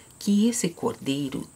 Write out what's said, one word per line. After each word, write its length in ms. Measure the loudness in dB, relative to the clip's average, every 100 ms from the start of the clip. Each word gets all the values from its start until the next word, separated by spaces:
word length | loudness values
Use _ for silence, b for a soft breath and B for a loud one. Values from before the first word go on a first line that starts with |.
| B -6
que 300 | 2 4 4
esse 220 | 2 -2
Cordeiro 800 | -2 -4 -4 -4 -2 -4 -6 -10